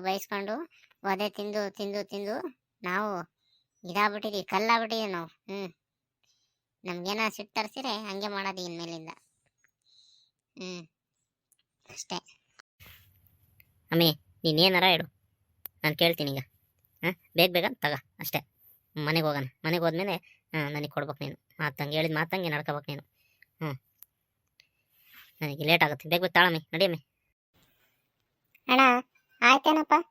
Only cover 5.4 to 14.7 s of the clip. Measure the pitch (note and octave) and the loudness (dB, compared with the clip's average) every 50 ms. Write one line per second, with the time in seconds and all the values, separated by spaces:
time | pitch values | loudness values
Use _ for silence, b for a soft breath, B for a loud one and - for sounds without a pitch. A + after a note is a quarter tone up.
5.4 | _ - F#3+ G3+ G3 F3+ E3 _ _ _ _ _ _ _ _ _ _ _ _ _ | _ -12 -10 -10 -10 -12 -14 _ _ _ _ _ _ _ _ _ _ _ _ _
6.4 | _ _ _ _ _ _ _ _ - F#3 F3 F3 F3 F#3+ G#3 A3 A3 G#3+ - - | _ _ _ _ _ _ _ _ -10 -8 -8 -6 -4 -4 -2 0 -2 -2 -2 -6
7.4 | G#3 - _ A3+ G#3+ G#3+ - C4+ C4 C4 G#3+ G#3 A3 G#3 F#3+ G3 G3+ G#3 G3+ G3 | -14 -6 _ -4 -4 -4 -8 -8 -6 -6 -6 -6 -6 -8 -8 -6 -6 -6 -6 -4
8.4 | G3 G3 F#3+ F#3 F3+ F3 E3+ E3+ E3+ E3+ E3+ E3 D#3+ D#3+ - - _ _ _ _ | -4 -4 -6 -6 -8 -8 -8 -8 -10 -10 -10 -12 -12 -16 -18 -20 _ _ _ _
9.4 | _ _ _ _ _ _ _ _ _ _ _ _ _ _ _ _ _ _ _ _ | _ _ _ _ _ _ _ _ _ _ _ _ _ _ _ _ _ _ _ _
10.4 | _ _ _ - F#3 F#3 F3+ F3 E3 D#3+ _ _ _ _ _ _ _ _ _ _ | _ _ _ -12 -12 -10 -10 -12 -14 _ _ _ _ _ _ _ _ _ _ _
11.4 | _ _ _ _ _ _ _ _ _ - - - - - F#3 F3 - - _ _ | _ _ _ _ _ _ _ _ _ -20 -18 -18 -12 -10 -10 -10 -10 -12 _ _
12.4 | _ _ _ - - _ _ _ - - - - _ _ _ _ _ _ _ _ | _ _ _ -20 -20 _ _ _ -20 -20 -20 -20 _ _ _ _ _ _ _ _
13.4 | _ _ _ _ _ _ _ _ _ _ D#3+ E3 E3+ E3 D#3 - _ _ _ _ | _ _ _ _ _ _ _ _ _ _ 2 4 4 4 4 0 _ _ _ _
14.4 | - E3 D3+ D#3 F3 F#3+ | -2 0 4 6 4 6